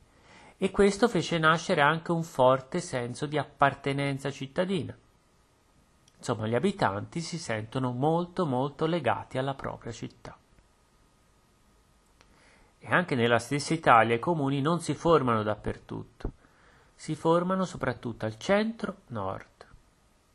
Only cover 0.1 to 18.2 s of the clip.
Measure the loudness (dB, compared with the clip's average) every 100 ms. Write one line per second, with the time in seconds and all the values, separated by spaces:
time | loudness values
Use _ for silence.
0.1 | _ -20 -20 -20 _ -2 4 2 4 2
1.1 | 2 0 2 4 2 2 2 4 2 -2
2.1 | -4 -2 4 6 4 0 -8 -4 -6 -6
3.1 | -6 -4 -4 -6 2 2 2 -4 -2 -2
4.1 | -4 -6 -8 -6 -4 -2 -4 -6 -12 _
5.1 | _ _ _ _ _ _ _ _ _ _
6.1 | _ -6 -4 -2 0 0 0 0 0 -6
7.1 | -10 -8 -10 -6 -6 -6 -4 -4 -2 0
8.1 | 0 -2 -4 -2 -2 -4 -4 -2 0 -2
9.1 | -2 -4 -6 -4 -6 -10 -10 -12 -12 -14
10.1 | -16 -20 -20 _ _ _ _ _ _ _
11.1 | _ _ _ _ _ _ _ _ _ _
12.1 | _ _ _ _ _ _ _ 0 0 2
13.1 | 2 4 4 2 -4 -2 2 6 8 8
14.1 | 2 0 0 0 0 0 0 -2 -2 4
15.1 | 4 4 0 0 -4 -6 -10 -10 -12 -12
16.1 | -10 -10 -10 _ _ _ _ _ _ -10
17.1 | -2 2 2 2 -2 -2 -4 -4 -4 -8
18.1 | -6